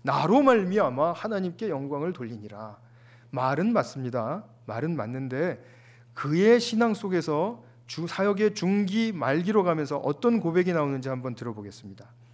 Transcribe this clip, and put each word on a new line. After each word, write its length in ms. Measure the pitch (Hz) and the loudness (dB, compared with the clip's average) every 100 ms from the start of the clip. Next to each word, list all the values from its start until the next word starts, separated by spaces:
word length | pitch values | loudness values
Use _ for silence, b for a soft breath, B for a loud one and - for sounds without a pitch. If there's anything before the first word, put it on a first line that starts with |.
"나로 400 | - 139 156 240 | -2 0 4 6
말미암아 720 | 269 233 185 202 160 127 160 | 6 4 4 2 2 2 0
하나님께 580 | 170 220 208 185 170 220 | -2 -4 -4 -4 -4 -4
영광을 440 | 143 139 143 165 | -4 -4 -4 -4
돌리니라." 640 | 175 120 117 104 104 110 104 b b b b b | -6 -8 -10 -14 -14 -14 -16 b b b b b
말은 420 | 131 131 139 208 | -2 0 2 2
맞습니다. 720 | 220 131 139 127 123 110 175 - - - | 2 0 -4 -4 -2 -2 -6 -10 -18 -10
말은 300 | 107 156 160 | -4 -4 -4
맞는데 640 | 110 127 135 127 175 120 B B B B B | -4 -6 -6 -2 -2 -4 B B B B B
그의 480 | - 143 160 208 240 | -8 -2 4 6 6
신앙 320 | 240 220 233 | 4 2 2
속에서 720 | 202 202 180 156 151 190 233 B B - | 0 -2 -2 0 -2 -2 -6 B B -14
주-, 200 | - 170 | -8 -6
사역의 480 | - 196 196 214 208 | -2 0 2 2 2
중기 560 | 175 202 196 208 226 | 0 2 2 0 0
말기로 520 | 185 127 151 180 214 | 0 0 0 2 2
가면서 340 | 180 160 139 143 | 4 2 0 -2
어떤 420 | 135 147 240 233 | -2 0 2 2
고백이 320 | 170 165 180 | 2 2 2
나오는지 380 | 170 143 139 131 | 2 0 -2 -4
한번 260 | 131 127 120 | -6 -6 -6
들어보겠습니다. 720 | 120 107 104 - 98 98 - - B | -8 -8 -12 -14 -18 -18 -20 -20 B